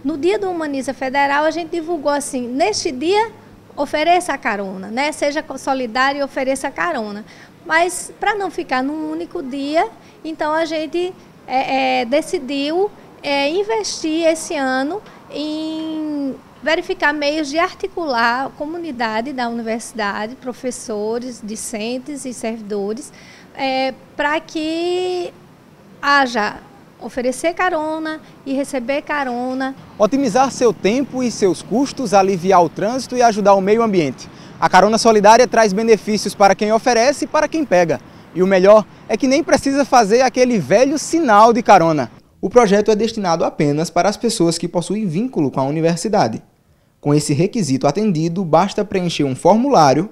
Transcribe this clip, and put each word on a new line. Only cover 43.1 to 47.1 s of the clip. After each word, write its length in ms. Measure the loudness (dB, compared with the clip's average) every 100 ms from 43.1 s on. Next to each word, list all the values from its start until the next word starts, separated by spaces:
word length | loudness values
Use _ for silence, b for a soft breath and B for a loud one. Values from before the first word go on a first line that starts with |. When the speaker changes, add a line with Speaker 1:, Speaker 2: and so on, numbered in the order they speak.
| -2 -2 0
Speaker 2:
apenas 460 | -2 0 0 0 0
para 180 | 0 0
as 80 | 0
pessoas 400 | -4 0 0 0
que 100 | -4
possuem 400 | -4 -4 -4 -2
vínculo 440 | -2 -4 -2 -2
com 100 | -2
a 40 |
universidade. 800 | -2 0 0 0 0 2 2 0 _ _ _ _ _ _
Com 140 | 2